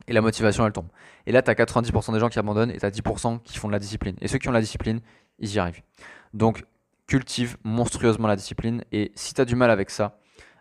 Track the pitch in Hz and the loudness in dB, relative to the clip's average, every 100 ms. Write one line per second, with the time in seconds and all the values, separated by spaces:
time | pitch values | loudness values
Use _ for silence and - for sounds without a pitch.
0 | - 110 110 - 110 98 110 101 85 - | 0 2 4 4 2 4 2 0 -10 -14
1 | - - - 123 127 110 113 120 117 110 | -20 -12 2 4 4 2 2 2 0 0
2 | - 110 117 113 104 104 117 90 101 107 | 0 0 0 0 0 0 0 -2 -4 -4
3 | 110 104 120 117 - - 107 104 98 104 | -4 -2 -2 -4 -8 -8 -4 -4 -4 -6
4 | 101 92 101 101 - 117 110 - 117 113 | -6 -6 -4 -4 0 0 0 -4 -4 -4
5 | - _ _ - 110 104 87 87 - _ | -6 _ _ -10 -4 -2 -2 -4 -18 _
6 | - - _ 107 113 107 - _ _ _ | -20 -20 _ 0 0 0 -8 _ _ _
7 | - 135 127 - 120 117 110 117 113 - | -2 -2 0 -6 -6 -6 -4 -2 -2 0
8 | 117 110 110 101 - - 113 117 - 104 | 2 2 2 0 -4 -6 -6 -6 -4 -4
9 | 104 - - - 123 120 123 104 98 - | -4 -6 -6 0 2 4 4 4 0 -2
10 | 104 - _ _ - _ | -4 -6 _ _ -20 _